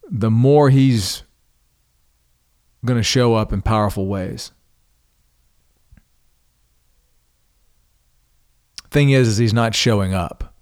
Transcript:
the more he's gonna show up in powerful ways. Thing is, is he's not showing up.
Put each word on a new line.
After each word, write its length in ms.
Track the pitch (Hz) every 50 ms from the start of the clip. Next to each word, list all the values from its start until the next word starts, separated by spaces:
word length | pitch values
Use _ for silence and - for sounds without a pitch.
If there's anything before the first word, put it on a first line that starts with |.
| - 339
the 220 | 190 110 107 113
more 400 | 110 117 123 135 143 147 143 135
he's 520 | 135 135 135 135 120 110 92 - - - - _ _ _ _ _ _ _ _ _ _ _ _ _ _ _ _ _ _ _ _ _ _ _ _ _ _ _ _ _ _ _ -
gonna 200 | 120 123 117 104
show 320 | - - 131 123 117 113
up 180 | 110 107 - -
in 80 | 98
powerful 460 | - - 113 107 104 101 - 101 95
ways. 440 | 95 101 98 92 - - 117 - - _ _ _ _ _ _ _ _ _ _ _ _ _ _ _ _ _ _ _ _ _ _ _ _ _ _ _ _ - - _ _ _ _ _ _ _ _ _ _ _ _ _ _ _ _ _ _ _ _ _ _ _ _ _ _ _ _ _ _ _ _ _ _ _ _ _ _ _ _ _ _ _ _ _ _ _ _ _ _ _ _ _ _ _ - _ _
Thing 200 | - 147 143 139
is, 180 | 135 131 127
is 100 | 113 107
he's 160 | 107 120 110 101
not 220 | 117 117 113 107
showing 380 | - - 127 110 101 98 92 95
up. 420 | 92 85 - - _ - - _ _